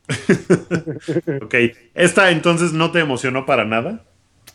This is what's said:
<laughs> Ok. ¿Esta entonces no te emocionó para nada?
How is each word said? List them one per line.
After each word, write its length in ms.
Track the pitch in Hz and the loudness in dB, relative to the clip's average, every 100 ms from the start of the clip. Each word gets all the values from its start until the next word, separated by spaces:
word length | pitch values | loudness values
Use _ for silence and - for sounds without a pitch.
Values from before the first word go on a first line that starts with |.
| - | -10
<laughs> 1300 | 127 - 185 - 175 - 170 156 139 - 165 - 139 | -4 0 0 2 0 0 -6 -6 -10 -6 -4 -4 -6
Ok. 120 | 110 127 120 - _ | -2 0 0 -2 _
¿Esta 360 | - 175 208 185 | 0 2 4 4
entonces 420 | 165 175 165 175 | 4 2 0 0
no 180 | 160 165 | 0 0
te 100 | 170 | 0
emocionó 460 | 156 123 131 131 135 | 0 -2 -4 -4 0
para 180 | 131 | 0
nada? 400 | 110 113 143 226 _ _ _ _ _ | 0 -2 -4 -8 _ _ _ _ _